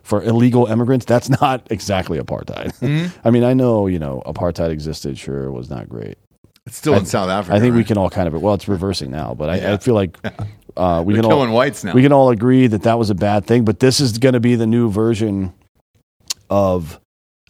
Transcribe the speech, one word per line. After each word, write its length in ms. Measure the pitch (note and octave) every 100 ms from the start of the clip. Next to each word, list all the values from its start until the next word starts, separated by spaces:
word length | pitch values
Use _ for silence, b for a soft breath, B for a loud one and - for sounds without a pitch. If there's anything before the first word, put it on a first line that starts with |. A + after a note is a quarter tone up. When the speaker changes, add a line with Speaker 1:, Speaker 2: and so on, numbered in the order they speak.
Speaker 1:
for 200 | - G#2
illegal 440 | G#2+ A#2 B2 A#2+ A#2
immigrants, 380 | A2+ A#2+ C3
that's 220 | - A#2+ A#2+ C3+
not 260 | C#3+ C3 -
exactly 480 | G#2 G2 F#2+ F2+ D#2+
apartheid. 480 | - - - - - -
Speaker 2:
Mm-hmm. 280 | B2+ D3+ F3+ -
Speaker 1:
<laughs> 40 | A#2
I 40 |
mean, 120 | A#2+
I 100 | A#2+
know, 340 | C3 B2+ A2 G2
you 120 | F2
know, 240 | D2 C2
apartheid 440 | - - F2 E2 E2
existed, 480 | D#2 D#2 D2+ D2 C2
sure, 340 | - C#2 C2+
was 180 | B1+ B1+
not 200 | C2 -
great. 280 | A#1 G#1 G1+ _ _ _ _
Speaker 2:
It's 120 | - -
still 160 | D#3
Speaker 1:
I, 40 | G2+
Speaker 2:
in 60 |
South 240 | F#2 A2+ F#2
Africa, 260 | F#2+ F2+
Speaker 1:
I 40 | G#2
think 140 | B2
we 60 | A#2
Speaker 2:
right? 80 | G#2+
Speaker 1:
can 100 | G#2
all 120 | F2+
kind 160 | - F2
of, 140 | D#2
well, 120 | G2
it's 160 | G2+ -
reversing 420 | F#2+ F#2+ F2+ C#2
now, 220 | D2 A#1
but 160 | B1 D2+
I, 80 | F2+
Speaker 2:
Yeah. 160 | F#2
Speaker 1:
I 40 | G#2
feel 180 | C3
like, 220 | A2 F#2 -
Speaker 2:
<laughs> 560 | G#2+ - G#2 - _ -
Speaker 1:
uh, 260 | F2+ E2+
we 80 | F2
Speaker 2:
They're 100 | G#2
Speaker 1:
can 80 | A2+
all, 60 | C#3+
Speaker 2:
killing 120 | B2
whites 320 | A2+ C#3 -
now. 100 | G2
Speaker 1:
we 80 | A#2+
can 100 | C#3
all 160 | C#3 C3
agree 380 | A2+ B2 C3 B2+
that 160 | G#2+
that 140 | A2+ A#2
was 120 | A2
a 60 |
bad 300 | F#2 G#2 G#2
thing, 200 | F#2+ A#2+
but 140 | A2 G2+
this 180 | C3 B2+
is 180 | C3+ A2+
gonna 220 | C3 B2
be 140 | A#2+
the 100 | A#2+ A2+
new 220 | A#2+ A#2
version 640 | G2 A2+ G#2+ A2 G2 F#2 - _ _ _ _ _ _ - - -
of, 520 | G2+ F#2+ F2+ D#2 - _ _ _ _